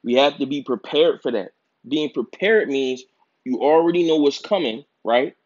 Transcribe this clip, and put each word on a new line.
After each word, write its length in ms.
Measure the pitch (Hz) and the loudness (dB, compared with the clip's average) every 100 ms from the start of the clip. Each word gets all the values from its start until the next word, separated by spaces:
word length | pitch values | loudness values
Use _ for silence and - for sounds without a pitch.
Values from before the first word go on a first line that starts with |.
We 120 | 120 | 2
have 240 | 123 143 143 | 2 2 0
to 80 | 135 | -6
be 180 | 143 | -6
prepared 580 | 135 120 - 147 165 139 | -6 -8 -2 0 0 0
for 80 | 139 | -4
that. 220 | 113 92 _ _ _ - | -4 -6 _ _ _ -8
Being 240 | 151 151 | -6 -4
prepared 580 | 143 113 - 196 220 139 | -6 -8 -4 0 2 0
means 360 | 139 131 127 - _ _ _ | -2 -4 -6 -12 _ _ _
you 160 | 127 123 | -8 -2
already 480 | 135 160 165 175 165 | 4 4 4 2 2
know 80 | 156 | 2
what's 240 | 143 - | 2 0
coming, 440 | - 202 139 113 - _ | -4 -2 -2 -6 -14 _
right? 320 | 107 120 135 _ | 0 0 0 _